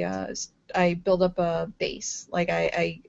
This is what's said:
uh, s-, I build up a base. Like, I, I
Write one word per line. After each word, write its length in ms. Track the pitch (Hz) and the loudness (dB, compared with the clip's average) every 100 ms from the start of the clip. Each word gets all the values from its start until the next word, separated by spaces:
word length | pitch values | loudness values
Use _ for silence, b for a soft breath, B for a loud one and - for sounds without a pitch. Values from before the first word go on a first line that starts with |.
| 175 | -2
uh, 200 | - - | -2 -6
s-, 220 | - - _ - | -8 -10 _ -4
I 200 | - 180 | 2 2
build 280 | 170 185 185 | 2 2 4
up 120 | 185 180 | 4 2
a 320 | 175 165 165 - | 0 0 -4 -4
base. 500 | 147 - - - - | -4 -4 -10 -10 -6
Like, 180 | 175 170 | -2 0
I, 220 | 170 165 | 2 0
I 280 | - 170 165 | 0 -2 -4